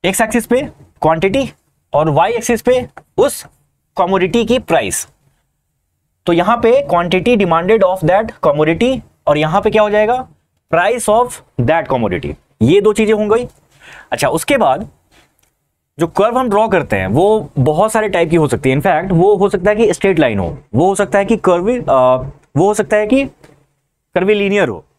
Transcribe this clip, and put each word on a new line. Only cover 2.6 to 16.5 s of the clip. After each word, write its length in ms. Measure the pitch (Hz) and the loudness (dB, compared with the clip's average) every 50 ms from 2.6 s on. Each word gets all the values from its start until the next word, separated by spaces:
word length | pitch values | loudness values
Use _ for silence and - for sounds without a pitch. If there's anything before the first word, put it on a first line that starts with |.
| - | 0
पे 260 | - 254 254 247 - _ - _ _ _ - | 0 0 0 -2 -6 _ -20 _ _ _ 0
उस 280 | 240 277 - - - - _ _ _ _ _ _ _ _ _ | 0 0 -2 -6 -16 -20 _ _ _ _ _ _ _ _ _
कमोडिटी 480 | - 185 175 190 190 175 185 - 233 233 | -2 -2 0 2 0 0 0 0 0 0
की 140 | 226 240 262 | 2 0 -2
प्राइस। 500 | - - 165 151 113 95 - - - _ _ _ _ _ _ _ _ _ _ _ _ _ _ _ _ _ _ _ _ _ _ _ _ | 0 0 -2 0 0 -2 -6 -8 -10 _ _ _ _ _ _ _ _ _ _ _ _ _ _ _ _ _ _ _ _ _ _ _ _
तो 60 | - 170 | -2 0
यहाँ 240 | 170 175 196 233 | 0 2 0 0
पे 320 | 233 - - 160 180 - - | 0 2 2 2 2 0 0
quantity 480 | 175 175 175 175 - 185 165 233 247 | -2 -2 0 0 -2 -2 2 2 2
demanded 460 | 214 208 180 160 165 170 185 185 185 190 | 2 2 2 0 0 2 2 2 2 2
of 220 | 180 185 185 160 | 2 0 0 0
that 280 | 160 180 202 226 220 - - - | 0 0 0 0 -4 -8 -2 -2
commodity 540 | 160 143 147 151 156 170 165 226 247 262 240 - _ _ _ _ | 0 2 2 0 0 0 0 0 -2 -2 -4 -8 _ _ _ _
और 120 | - 147 147 | -2 0 0
यहाँ 220 | 156 156 160 202 202 | 0 -2 -2 0 -2
पे 80 | 214 | 0
क्या 120 | 185 220 208 | 2 2 0
हो 80 | 208 | 2
जाएगा, 380 | 202 208 214 214 240 254 254 - _ _ _ _ _ _ _ _ - | 2 0 2 2 0 -2 -4 -10 _ _ _ _ _ _ _ _ -2
price 340 | 165 175 202 240 240 - - | 0 0 0 -2 -2 0 0
of 320 | 208 226 247 240 - - - _ _ - | 2 2 2 0 -4 -16 -20 _ _ -4
that 280 | 120 117 156 170 160 - | 0 0 0 0 0 -2
commodity, 460 | - 127 113 101 90 85 - 73 76 - _ _ _ _ 110 | -2 -2 -2 -2 -4 -4 -6 -8 -12 -12 _ _ _ _ 2
ये 180 | 123 165 202 | 4 4 4
दो 120 | 196 214 208 | 4 2 2
चीजें 220 | 208 220 208 220 | 2 0 0 0
हो 120 | 208 214 | 0 0
गई। 200 | 208 208 233 247 247 _ _ _ _ _ _ _ - - - - _ - | 0 0 -2 -2 -6 _ _ _ _ _ _ _ -20 -20 -20 -10 _ -6
अच्छा, 160 | 127 - 131 | -2 -2 -2
उसके 280 | 131 165 - - 285 | -2 -2 -2 -2 0
बाद 320 | 262 220 143 131 156 220 - _ _ _ _ _ _ _ _ _ _ _ _ _ _ _ _ _ _ _ _ _ - | 2 2 0 0 -2 -4 -12 _ _ _ _ _ _ _ _ _ _ _ _ _ _ _ _ _ _ _ _ _ -4
जो 80 | 165 | -4
कर्व 320 | 170 - - 196 226 254 254 | -4 0 0 0 0 2 0
हम 100 | 262 247 | -2 0